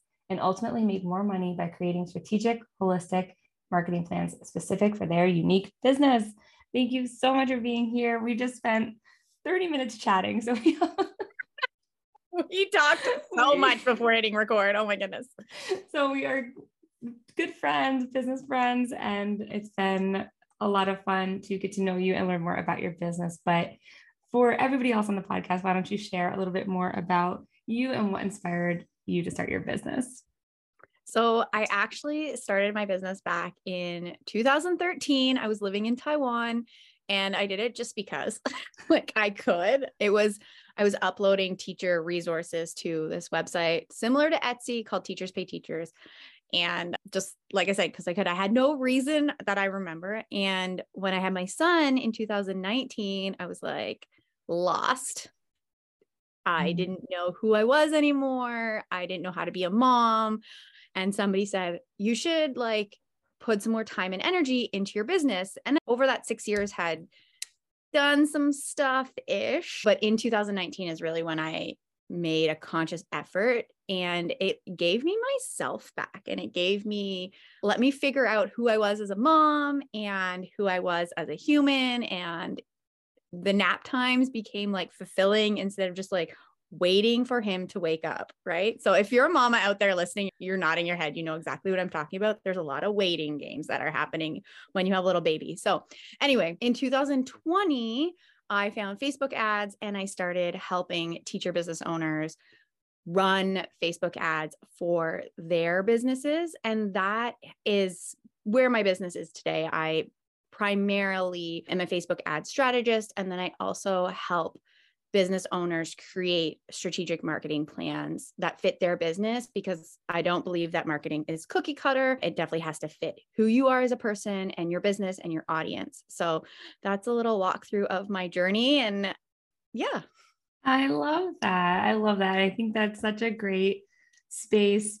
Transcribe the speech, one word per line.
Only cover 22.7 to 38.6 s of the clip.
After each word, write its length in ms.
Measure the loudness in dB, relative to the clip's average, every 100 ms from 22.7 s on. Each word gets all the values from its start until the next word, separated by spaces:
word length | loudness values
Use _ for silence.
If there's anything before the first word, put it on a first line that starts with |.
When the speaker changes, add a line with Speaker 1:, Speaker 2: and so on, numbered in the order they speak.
| -4
Speaker 1:
your 100 | -4
business. 480 | -4 -6 -4 -4 -4 0
But 260 | 2 0 -6 _ -20 -20 _ _
for 180 | 4 4
everybody 400 | 4 2 2 2
else 160 | 2 2
on 80 | -2
the 60 |
podcast, 420 | -2 -2 0 0
why 80 | 2
don't 180 | 0 0
you 80 | -4
share 360 | -4 -2 -2
a 40 | 0
little 140 | -2
bit 160 | -2 -2
more 220 | -2 -2
about 580 | -2 0 2 2 -2 -12 _ -6
you 260 | -2 -2
and 180 | 0 0
what 120 | 0
inspired 640 | -4 -6 -4 0 0 -2 -6 _ -4
you 180 | -2
to 80 | -2
start 160 | -4 -2
your 140 | -2
business? 600 | -2 -4 -4 -4 -4 -8 _ _ _ _ _ _ -20 _ -4
Speaker 2:
So 400 | 2 4 2 2
I 140 | -2 0
actually 680 | 0 -2 -4 -6 -4 -4 -6
started 380 | -2 0 2
my 100 | 0
business 380 | -2 -2 -4 -6
back 320 | -4 -4 -4 -8 -8
in 520 | -6 -6 -6 -8 -12 -6
two 180 | 0
thousand 340 | 4 4 2 0
thirteen. 600 | 0 -2 0 2 4 2
I 100 | 0
was 140 | -2
living 240 | -2 -2 -2
in 100 | -2
Taiwan 680 | -2 0 0 -2 -2 -4 -6 -14 -20 _ -2
and 280 | 0 0 0
I 100 | -2
did 140 | -2
it 160 | -4 -4
just 200 | -8 -8
because, 460 | -6 -4 -4 -4 -8
<laughs> 440 | -10